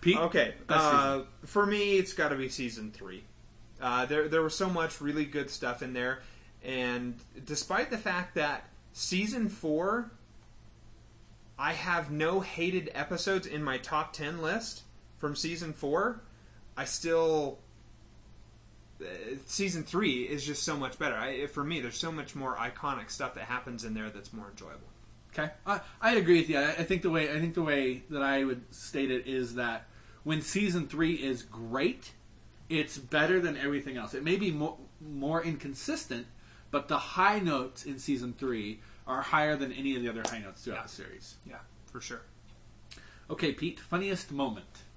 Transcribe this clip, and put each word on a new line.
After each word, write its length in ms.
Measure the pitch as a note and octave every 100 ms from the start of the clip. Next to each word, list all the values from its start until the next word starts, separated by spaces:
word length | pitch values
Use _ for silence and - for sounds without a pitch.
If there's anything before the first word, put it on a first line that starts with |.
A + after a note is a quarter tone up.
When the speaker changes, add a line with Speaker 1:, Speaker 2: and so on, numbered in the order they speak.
Speaker 1:
Pete? 160 | E3+ G3
Speaker 2:
Okay, 380 | E3+ E3+ A#2 - -
Speaker 1:
Best 160 | D#3
Speaker 2:
uh, 300 | D#3 C#3+ C#3 C#3
Speaker 1:
season. 80 | C3 - -
Speaker 2:
for 200 | G#3 G3+
me, 320 | G#3 G3+ G3
it's 160 | F#3
gotta 220 | - D3+ C#3+
be 140 | C3
season 420 | - B2 A2 G#2+
three. 320 | G#2+ F#2+ F#2 - - - - - -
Uh, 260 | B2+ B2 B2+
there, 200 | D3 D3+
there 140 | D#3+
was 140 | D#3+ D#3
so 140 | F#3+
much 300 | F3 D#3+ -
really 260 | D3 D3 D3
good 240 | C#3+ C#3
stuff 320 | - B2+ B2
in 120 | B2+
there, 280 | B2+ B2 C3 - - - -
and 520 | - C3 B2 B2 B2 A#2+ - - C3
despite 460 | D3+ - F#3+ B3
the 60 | A3
fact 380 | G#3 F3+ F#3 -
that 300 | D3+ C#3 - - -
season 560 | - - F3+ G#3+ B3+ G#3+
four, 640 | - D#3+ D3+ F#3 A3+ A3+ - - - - - - - - - - - - - - -
I 160 | C#3+
have 380 | D#3+ F3 E3+ D3+
no 300 | D3+ D#3 F#3+
hated 500 | F#3 - F3 F#3 D#3+
episodes 540 | - D3 F3 G3+ F#3+ -
in 160 | D3+
my 140 | D3+ B2+
top 340 | - D#3 D#3
ten 280 | - D3+ E3
list 420 | D#3+ G#3 A3+ - - - - -
from 180 | D3 C#3+
season 380 | D#3+ E3 E3+
four, 480 | D3+ C#3+ D#3 A3 A3 - - - - - -
I 80 | C#3
still, 720 | - E3 E3 E3 D#3 C#3+ - - - - - - - - - - - - - - -
uh, 40 | E2+ F2+ G#2 C3+ -
season 360 | - G3 E3+
three 380 | - E3+ G3+ B2+
is 220 | A#2+ D3 C#3
just 180 | C#3+
so 140 | - D3+
much 200 | C3 -
better. 180 | D3+ A2
I, 280 | B2 C3 C#3+
for 140 | D3
me, 200 | C#3+ E3
there's 160 | B2 A2+
so 120 | E3
much 280 | D#3+ C#3+ C#3+
more 180 | C3+ B2
iconic 560 | A#2+ A#2+ D3 C3 G#2+
stuff 240 | - C3 -
that 80 |
happens 400 | A2 B2 B2+ A#2+
in 100 | A#2
there 160 | A2 A2
that's 220 | G#2 G2
more 160 | A2 G2
enjoyable. 380 | F#2+ E2+ C#2+ - - - - -
Speaker 1:
Okay, 160 | - D3+ - -
I, 160 | G3+ - -
I 140 | A3+ A#3
agree 240 | E3+ F3
with 100 | D#3+
you. 80 | D3
I, 120 | D3
I 140 | D#3+ E3
think 160 | F#3+
the 80 | F3
way, 200 | D#3+ D3+
I 80 | D3+
think 120 | E3
the 80 | E3
way 420 | D#3+ C#3+ C3 B2+ -
that 120 | D3
I 240 | C#3 C#3 C3+
would 280 | B2 A#2+
state 380 | - - D3 C3+
it 160 | B2+ A2+
is 280 | C3 B2 A#2+
that 320 | A#2+ A2+ - - - -
when 180 | D3+ D#3
season 460 | D3 F#3+ G#3 F3 D3
three 280 | D3 E3 E3
is 280 | C3+ B2
great, 720 | A2+ A2 A2+ B2 D#3+ C4 - - - - - - -
it's 280 | D#3+ D3+ -
better 440 | B2+ D#3 D#3 F#3
than 160 | F3 C#3+
everything 400 | C#3 C#3+ C#3+ B2+
else. 160 | G#2+
It 100 | C#3
may 140 | D3+ F#3+
be 140 | G3
mo-, 260 | D3+ D#3 - C3+ - D#3
more 380 | C#3+ C#3 E3
inconsistent, 840 | E3 D3+ C#3 C#3 - D4+ - A#2+ A#2+ - - - -
but 160 | D3 -
the 100 | D3+
high 420 | - F#3 F#3+ G#3
notes 440 | F3+ C#3+ B2+ -
in 160 | D3 C3+
season 320 | - C3+ B2 A#2+
three 400 | C3+ A#2+ G#2 G#2+ - - -
are 160 | C3
higher 360 | C3+ D#3 D3+ D3+
than 160 | C3+
any 240 | B2 C3+ B2+
of 40 |
the 60 | A#2+
other 160 | A2+ A2
high 100 | A#2
notes 240 | G2 F2+
throughout 140 | - F#2+
Speaker 2:
Yeah. 60 |
Speaker 1:
the 60 | -
series. 460 | - D#2+ D#2 - - -
Speaker 2:
Yeah, 120 | - - - -
for 80 | B2+
sure. 220 | - A#2+ - - - - - - - - - - -
Speaker 1:
Okay, 220 | D3+ D#3+
Pete, 300 | C3+ D3+ -
funniest 500 | - F3 G3 F#3 -
moment. 340 | C#3+ C3+ G2+ - - -